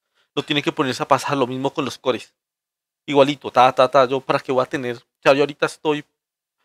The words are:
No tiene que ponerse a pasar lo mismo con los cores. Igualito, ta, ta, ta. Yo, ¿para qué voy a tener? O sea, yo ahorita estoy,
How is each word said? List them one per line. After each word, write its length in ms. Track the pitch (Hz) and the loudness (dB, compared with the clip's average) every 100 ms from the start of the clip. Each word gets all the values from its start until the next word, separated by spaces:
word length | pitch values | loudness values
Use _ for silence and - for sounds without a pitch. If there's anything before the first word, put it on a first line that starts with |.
| _ _ _ | _ _ _
No 80 | - | -8
tiene 200 | - 147 | -4 -4
que 100 | 165 | -2
ponerse 300 | 160 135 123 | -4 -4 -4
a 60 | 151 | 0
pasar 280 | 131 - 143 | 0 0 -4
lo 100 | 123 | -4
mismo 260 | 131 135 | -4 -6
con 120 | - | -4
los 140 | 127 - | -8 -4
cores. 360 | 131 113 - _ _ _ _ _ _ _ - | -4 -4 -8 _ _ _ _ _ _ _ 0
Igualito, 440 | 139 139 147 113 | 4 4 0 -2
ta, 220 | - 127 | 2 4
ta, 160 | 131 127 | 4 2
ta. 160 | 139 123 | 2 0
Yo, 140 | 135 | -2
¿para 200 | - 139 | -4 -6
qué 120 | - | -2
voy 100 | 127 | -4
a 40 | 127 | -2
tener? 300 | 151 123 117 | -6 -8 -10
O 260 | _ _ | _ _
sea, 120 | 156 | 2
yo 60 | 139 | 2
ahorita 260 | 139 147 156 | 0 -2 -6
estoy, 380 | - 160 147 - _ _ _ _ _ | -4 -6 -6 -8 _ _ _ _ _